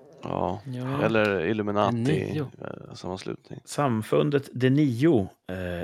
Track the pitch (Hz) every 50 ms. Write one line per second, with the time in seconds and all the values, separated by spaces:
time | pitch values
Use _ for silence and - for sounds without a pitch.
0 | - - - - - - - 92 92 90 90 101 101 135 123 123 127 127 135 -
1 | - 110 113 110 107 104 98 92 78 90 113 107 104 104 101 101 104 98 117 117
2 | 117 135 156 - - 98 123 156 139 123 - - - - - - - - - -
3 | - 90 92 95 - - - - - - - - - - - - 147 135 117 110
4 | 110 - 147 147 151 147 143 139 131 - - 123 123 131 135 147 156 139 117 113
5 | 139 170 165 113 92 - - _ _ - 92 92 92 87 87 87